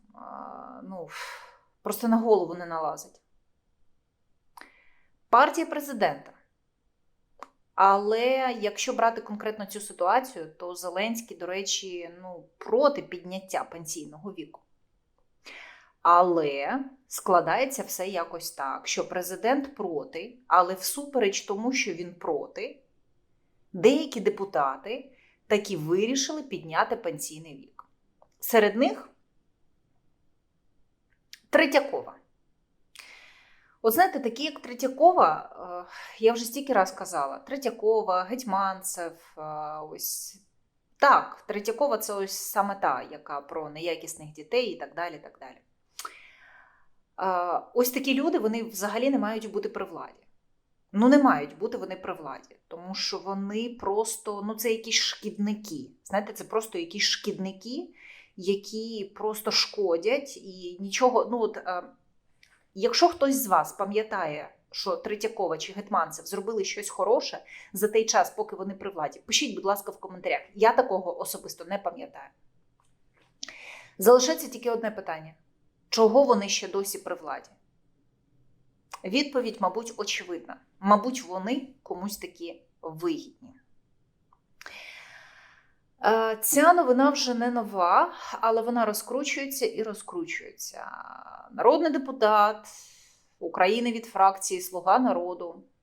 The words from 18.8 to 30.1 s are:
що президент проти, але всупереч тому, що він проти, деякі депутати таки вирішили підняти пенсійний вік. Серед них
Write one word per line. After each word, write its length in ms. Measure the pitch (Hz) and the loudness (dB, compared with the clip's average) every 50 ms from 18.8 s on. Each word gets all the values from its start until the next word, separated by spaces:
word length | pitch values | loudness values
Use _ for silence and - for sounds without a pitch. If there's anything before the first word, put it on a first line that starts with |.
| - - | -8 -6
що 220 | - - 165 - | -4 -4 -4 -4
президент 680 | - 180 180 180 185 180 180 226 262 277 269 - - | -4 -6 -6 -6 -6 -2 0 0 0 0 0 -4 -6
проти, 640 | - 202 180 165 147 - - - 165 185 240 - - _ - | -8 -6 -4 -4 -4 -6 -8 -10 -12 -12 -12 -14 -14 _ 4
але 260 | 160 180 180 175 190 | 6 6 6 4 2
всупереч 680 | 190 - - - 285 285 - - 254 214 196 196 - | -4 -4 -4 -4 -6 -6 -4 0 2 2 2 2 0
тому, 320 | - - 208 196 220 247 262 | -4 -4 -4 -4 -2 -2 0
що 200 | - - 214 170 | 0 -2 -2 -4
він 220 | 165 180 175 175 | -6 -8 -10 -12
проти, 680 | - - 180 160 143 - - - - 208 285 294 - _ _ _ _ _ _ _ _ _ _ _ _ _ _ _ _ _ _ - | -8 -4 -4 -2 -2 -4 -8 -10 -10 -10 -10 -12 -14 _ _ _ _ _ _ _ _ _ _ _ _ _ _ _ _ _ _ 0
деякі 460 | 185 165 220 277 302 320 262 - 233 | 6 6 6 6 6 2 -2 -4 -2
депутати 920 | 190 208 202 - 196 196 - 165 143 135 135 135 - 202 233 277 269 - _ _ _ _ _ _ _ - | 0 0 -2 -2 -4 -2 0 2 2 2 0 -4 -8 -10 -10 -10 -10 -14 _ _ _ _ _ _ _ 0
таки 300 | 214 202 208 208 196 160 | 0 0 0 0 -4 -4
вирішили 680 | 151 156 170 190 208 226 262 269 - - 311 311 - | -2 2 2 2 2 2 2 0 -2 -2 -4 -6 -8
підняти 520 | - 202 165 156 160 160 165 208 - 240 | -8 -8 -10 -8 -2 0 2 2 2 0
пенсійний 640 | - - 170 151 151 - - 156 156 160 160 143 139 | -4 -4 -6 -6 -6 -8 -12 -12 -14 -16 -18 -18 -20
вік. 280 | - - _ - - _ _ _ _ _ _ _ _ _ _ _ | -20 -20 _ -20 -20 _ _ _ _ _ _ _ _ _ _ _
Серед 360 | - - - 226 208 208 202 | -2 2 4 6 6 6 4
них 340 | 220 269 359 - - - - _ _ _ _ _ _ _ _ _ _ _ _ _ _ _ _ _ _ _ _ | 4 2 2 0 -2 -10 -18 _ _ _ _ _ _ _ _ _ _ _ _ _ _ _ _ _ _ _ _